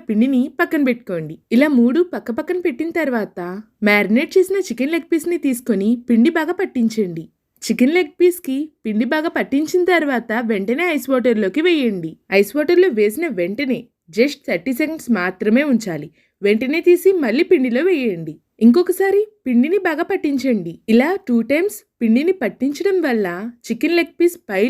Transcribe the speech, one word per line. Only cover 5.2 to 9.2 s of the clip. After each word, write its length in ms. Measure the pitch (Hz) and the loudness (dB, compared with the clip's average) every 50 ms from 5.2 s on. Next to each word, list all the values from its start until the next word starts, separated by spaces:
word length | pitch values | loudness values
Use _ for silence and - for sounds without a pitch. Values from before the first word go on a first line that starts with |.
| - 349 349 302 - | -2 -4 -4 -2 -2
తీసుకొని 440 | 277 247 240 - - 208 190 196 220 247 240 - | -2 -2 -2 -2 -2 -2 0 0 0 0 -2 0
పిండి 240 | - 240 220 240 339 330 330 | 2 2 4 4 4 2 0
బాగా 160 | 311 311 359 359 | -2 -2 -2 -4
పట్టించండి. 640 | 381 240 - 254 233 220 220 226 202 180 165 160 160 - _ _ _ _ _ _ - | -4 -4 -2 -2 -2 0 0 -2 -4 -4 -6 -10 -12 -14 _ _ _ _ _ _ -6
చికెన్ 280 | - 220 - 247 277 330 | -4 0 2 2 2 4
లెగ్ 140 | 359 349 - - - | 2 0 -2 0 2
పీస్‌కి 360 | 349 359 349 - - 269 262 277 311 311 _ _ _ | 2 2 2 0 -6 -6 -6 -6 -6 -8 _ _ _
పిండి 220 | 220 202 208 262 240 311 | -4 -2 -2 0 0 0
బాగా 180 | 311 | -2